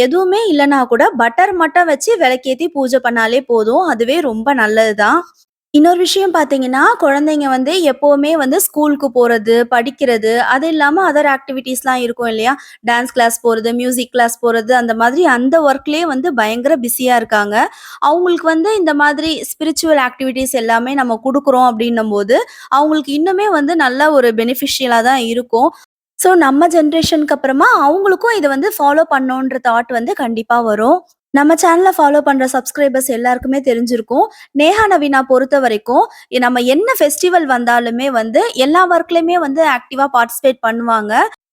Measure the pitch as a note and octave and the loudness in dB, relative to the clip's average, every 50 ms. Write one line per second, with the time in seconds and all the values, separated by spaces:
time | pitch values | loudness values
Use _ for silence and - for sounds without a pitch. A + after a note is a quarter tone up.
0 | A#3+ B3 D4 F4+ F#4+ F4+ F#4+ G#4+ A#4 G#4 D#4 C#4+ C#4+ C#4+ C#4+ C#4 B3+ A#3+ A#3+ A#3 | 2 2 2 0 0 0 0 0 0 0 0 2 2 2 2 2 0 0 2 2
1 | D4 G4+ F#4+ A3+ A#3 A#3 A#3 - F#4 G#4 F#4 F4 - - - F4 F4 E4 D4+ D#4+ | 2 2 2 0 0 0 2 2 0 0 0 0 -2 0 2 0 0 2 0 -2
2 | - G#4+ A#4 F#4 E4 B3+ B3+ B3+ B3+ C4+ C4 A#3+ E4 E4+ - C#4+ C4 B3+ B3 C4 | 0 0 0 2 2 0 0 -2 -4 -4 -4 -4 -4 -4 -4 -4 -2 0 0 0
3 | B3+ A#3+ A#3+ A#3 A3+ A3 A#3+ C#4 C4+ - A#3+ A3+ G#3+ A3 B3 E4 F#4 E4 C4 G#3+ | 0 0 -2 0 0 0 0 -2 -2 0 0 0 0 0 0 0 0 0 -2 -2
4 | A#3 A#3 C#4 F4 E4 C4 A3 A3 A3 C#4 C#4+ B3+ A3 G#3 G#3+ A3 A3+ A3 G#3 G#3 | -2 0 0 0 -2 -2 -4 -4 -2 -2 0 0 0 0 2 2 2 0 0 0
5 | G#3 A3 C#4 E4+ F4+ - _ _ _ _ _ _ _ _ - D4 D4+ E4+ F4+ F4 | 0 0 0 0 -2 -6 _ _ _ _ _ _ _ _ 2 4 4 4 4 2
6 | F#4 D#4+ - F#4+ F#4+ F#4+ E4+ E4 D4+ D4 C#4+ C4+ B3+ B3+ B3+ C4+ D4+ G#4 A#4+ A#4+ | 0 0 0 0 0 0 0 0 0 0 -2 -2 -2 -2 0 0 2 2 2 2
7 | F4 C#4+ C#4 C#4+ D4 D#4 D#4 D4 C#4+ C4+ C4 C4 C4 C#4 F4 F#4+ E4+ C#4+ C4 C#4 | 0 0 0 0 0 0 0 -2 -2 -2 -2 -2 -2 -2 0 0 0 0 0 0
8 | C#4+ D4 C#4+ C#4 C#4+ D4 E4 D#4+ C4 C4 C#4+ G4 - - - D4+ D4+ D4+ C#4+ C#4+ | 2 2 2 2 2 0 0 0 0 0 0 0 -2 -2 -2 -2 0 0 0 -2
9 | C#4+ C4+ A#3+ B3 A#3+ A#3 A#3 A3+ G3+ A3+ A3+ A#3 A#3+ A#3 B3+ A#3+ A#3 C#4 B3 - | -2 -2 0 2 2 2 2 0 0 0 0 0 0 0 0 -2 -2 -2 -4 -4
10 | C#4+ B3 A#3 A3+ G#3 A3 A3+ A#3+ B3 - B3+ C4+ D4 E4 D#4+ D#4 C#4+ C#4+ D4+ F4+ | -2 0 0 0 0 0 0 0 0 0 0 0 0 -2 0 0 0 2 2 2
11 | F#4+ E4+ C#4+ D4 D4 C#4+ C4+ C4+ - - C4+ C4 B3 B3+ B3+ A#3+ - C4 B3+ B3+ | 0 0 0 0 0 0 0 -2 -4 -8 -10 -10 -8 -8 -8 -6 -4 -2 -2 -2
12 | A#3+ A#3 A#3+ - A#3+ A#3 A3 A3 A3 B3 C#4 C#4 - - - - - A3 A#3 A#3 | -2 -4 -6 -4 -6 -4 -4 -2 -2 -2 -2 -4 -6 -16 -20 -10 -4 -2 -2 -2
13 | B3+ B3+ - C4 A#3 A#3 A#3 - - A#3 A3+ A3+ G#3+ A#3 A#3 A#3+ B3 B3 B3+ B3 | -2 -2 0 0 0 0 0 -2 -2 -2 0 0 -2 -2 -2 -2 -4 -4 -4 -4
14 | B3+ B3 - B3 A#3 A#3 - - - A#3 A3+ A3+ A3 A3 B3+ B3 A#3+ A#3 A3+ A3 | -4 -4 -2 0 0 -2 -2 -2 -2 -2 -2 0 0 0 0 0 0 0 0 0
15 | A3+ A#3+ B3+ D#4+ F4+ D4+ B3+ A#3+ B3 C4+ C#4+ E4 D#4 C#4 C4 C#4 - D4+ D4 D#4+ | 0 0 2 2 2 2 2 2 2 2 2 2 2 2 0 -2 -4 -4 -4 -2
16 | F4 E4 C4 C4 C4 F4+ C#4+ A#3 G#3+ G#3+ A3+ A#3+ A#3+ C#4 E4 C4 A#3 A#3+ - - | -2 -4 -4 -4 -4 -4 -2 -2 -2 -2 -2 -2 -2 0 0 0 0 -2 -4 -2
17 | B3+ B3 B3 A#3 A3+ A3 - G#3 G#3 G3+ G#3 A3+ D4 F#4+ - - - - - - | 0 0 2 0 0 0 0 -2 0 0 0 0 -2 -2 -4 -10 -20 -20 -8 -2
18 | - C#4+ D4+ F4 F4+ F4+ F4 D#4 - D#4+ D#4+ D#4+ E4 G#4 A4 G#4 F4 D#4 D4 D4 | 0 0 2 2 0 0 -2 -2 0 0 0 0 0 0 0 0 0 0 0 0
19 | D4 D4 D4 C4+ D#4 D#4+ D#4 - - - - - D#4 D#4+ D4+ - - D#4+ D#4 C#4+ | 0 0 0 -2 -4 -6 -6 -6 -8 -12 -10 -6 -6 -4 -4 -2 0 0 2 2
20 | B3+ B3 B3 - C4+ C4 A#3 B3+ C4 C4 - B3 A3+ A3+ A3+ A#3 A#3+ C4 C#4 C#4 | 0 -2 -4 -6 -6 -6 -4 -4 -4 -4 -4 -4 -2 0 0 0 0 -2 -2 -2
21 | C4 A#3+ A3+ A3 - C4 B3+ C#4+ C#4 C#4+ B3+ B3+ B3+ B3 A#3+ G#3+ A#3+ A#3+ A#3 A3+ | -2 -2 -2 -4 -2 -2 -2 0 0 2 2 4 4 2 2 0 -2 -2 -2 -2
22 | A3 A3 G3+ G3+ G3+ G3+ B3 F4 B4 - - - - - C4 C4+ D4 D#4 D#4 D#4 | -2 -2 -2 -2 0 0 0 0 0 -4 -10 -18 -8 -2 0 0 2 2 0 -2
23 | C#4 C#4 C#4 D4 D#4+ F#4+ F#4+ F#4 G#4 G#4+ F4+ D4+ C#4+ C#4+ F4 E4 C#4+ B3+ B3 C4+ | -2 -2 -4 -2 -2 0 0 0 0 0 0 0 0 0 0 0 0 0 0 0
24 | D4 D#4 D4+ C#4 B3 A#3+ A3 A3 A3+ A#3+ C4 - C#4+ C4+ - - C4 B3 A#3+ A#3 | 0 2 2 2 2 2 0 0 -2 -4 -4 -4 -6 -6 -4 -4 -2 0 0 2
25 | A3+ B3 C4+ C4 A#3 A3+ A#3 A#3+ A#3+ - - A3+ C4 E4 - - - _ _ _ | 2 2 0 0 0 -2 -4 -4 -4 -2 0 0 0 0 -2 -4 -14 _ _ _
26 | _ _ _ - - F#4 F#4 F4 D#4 C4+ C4+ C#4+ E4 E4+ D#4+ E4+ D#4 D4+ D#4 E4 | _ _ _ -2 2 2 4 4 4 4 4 2 2 2 2 2 2 2 0 0
27 | D#4 - E4+ D#4 D4+ D4 D4 C#4+ - C4+ C4 C#4 F4+ B4 A#4+ F#4+ C#4+ C#4+ D#4+ G4 | 0 0 0 0 0 0 -2 -2 -2 -2 0 2 2 4 4 2 2 2 2 2
28 | G4 G4+ F#4 - - A#4 A#4 G4+ D4 C#4 C4+ C4+ D4 G#4 - - D4 C#4+ C#4+ D#4 | 2 0 0 0 0 0 0 0 0 0 0 -2 -2 -4 -2 0 0 2 2 2
29 | E4 D#4+ D4+ C4+ C4 C4 B3+ C4 C4 C4 C4 B3+ - A#3+ A3+ A#3 A#3+ - B3+ A#3 | 2 2 0 -2 -2 -2 -4 -4 -4 -6 -6 -4 -2 0 0 0 -2 -2 -4 -6
30 | A#3 C4 G4+ - C#4 A#3 A#3 A3 A3+ - A#3+ A#3+ A#3 A3+ G#3 G#3 A3 B3+ E4 F4+ | -4 -4 -4 -4 -4 -4 -4 -6 -4 -2 0 0 0 0 0 0 2 2 2 0
31 | - _ _ _ _ _ - C#4 C#4+ D4+ E4 D#4 - F4 E4 E4+ F#4 F#4+ F#4 - | 0 _ _ _ _ _ 0 2 2 2 2 2 2 2 4 4 2 2 2 2
32 | D4+ C#4+ D4 D4 D4 D4 C#4 C4+ C4 B3+ C4 C4 B3+ - - D4 D4 C#4 B3 C4 | 2 2 2 2 2 0 0 0 0 -2 -2 -4 -6 -6 -4 -2 -2 0 0 -2
33 | C4 - A#3+ A3+ A#3+ B3 B3 B3+ B3+ C4 C4+ C#4 C4 C4+ A#3 A#3 A#3+ A#3 B3 A3+ | -2 -4 -4 -2 -2 -2 -2 -2 -2 -4 -4 -2 -2 -2 -2 0 -2 -2 -2 -4
34 | A3 - A#3+ D4 G#4 A4 - - - - - C#4 D4 D#4+ G4+ G#4+ A4 G#4 F#4+ D#4+ | -4 -2 0 0 0 0 -2 -10 -18 -8 -2 0 2 2 2 2 2 2 2 2
35 | D4 C#4+ C#4 C4+ C4+ - C4 B3+ C4+ C4 C#4+ C#4 C4 A#3+ G#3+ G#3 - - B3 D#4 | 0 0 0 0 0 2 2 0 2 2 0 0 0 0 -2 -4 -4 -2 0 0
36 | A4 A4+ - - - - - B3 B3 B3 B3 B3 B3 B3 C4+ D#4 G#4+ B4 C5 - | 0 0 -4 -12 -12 -6 -4 -2 0 0 0 0 0 2 2 2 0 0 0 0
37 | D#4 D4 - - - F4+ F4+ F4 D#4+ C4+ C4 A#3+ A#3+ A#3 A#3+ A#3+ A#3+ A#3 A#3 A#3+ | 0 0 0 0 0 0 2 2 2 0 0 0 0 0 0 0 0 -2 -4 -4
38 | C4 C#4 C4 A3+ A3 A3+ A3 D4+ G#4+ A#4+ - - C4 C#4 D#4 F4+ F#4 F4 F4+ E4 | -4 -2 -2 -2 -2 0 0 0 0 0 0 -2 0 2 2 2 2 2 2 0
39 | E4+ - F4 E4 E4 E4 F4 F4 D#4+ C#4 C4+ D#4+ D#4+ D4+ C4 A#3+ - - C4+ C4 | 0 0 -2 -2 0 0 0 0 -2 -2 0 0 0 0 0 -2 -6 -8 -6 -4
40 | C#4 C#4+ - B3 A#3 A3+ - - - C4 C4 - - A3+ A3+ A#3 A#3 A#3 A3+ A3 | -2 0 0 0 0 -2 -2 -2 -2 -2 -2 0 -2 -4 -4 -4 -2 -2 -2 -2
41 | G#3+ G#3 G#3+ B3+ F#4 A4+ - - _ _ | -2 -2 0 0 0 -2 -4 -10 _ _